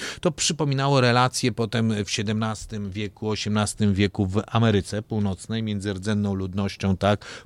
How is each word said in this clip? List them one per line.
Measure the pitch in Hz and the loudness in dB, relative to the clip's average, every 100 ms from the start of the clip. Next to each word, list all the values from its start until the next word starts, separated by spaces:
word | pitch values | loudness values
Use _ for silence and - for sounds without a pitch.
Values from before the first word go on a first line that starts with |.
| - - | -4 -4
To | 180 | -4
przypominało | - - 156 147 135 139 139 | -2 -2 0 0 0 2 4
relacje | 123 123 127 - 127 | 6 4 2 2 -2
potem | 107 110 120 113 107 101 | 0 -2 0 0 0 -2
w | |
siedemnastym | - 104 107 110 107 - 107 101 | -2 -2 -2 -2 -6 -8 -8 -8
wieku, | 95 101 - 107 | -6 -8 -6 -4
osiemnastym | 104 107 107 101 - 104 | -2 0 0 0 2 2
wieku | 95 104 - 95 | 4 2 2 0
w | 95 - | 0 0
Ameryce | 113 113 101 - 104 | 2 4 4 0 -6
Północnej | - 110 101 92 - 113 | -4 -2 -2 -2 -6 -4
między | 110 101 101 | -4 -4 -4
rdzenną | 92 101 104 101 | -4 -2 0 0
ludnością, | 95 95 98 98 - 98 92 | 0 -2 -2 -4 -2 0 2
tak, | 98 101 - - | 2 2 -2 -18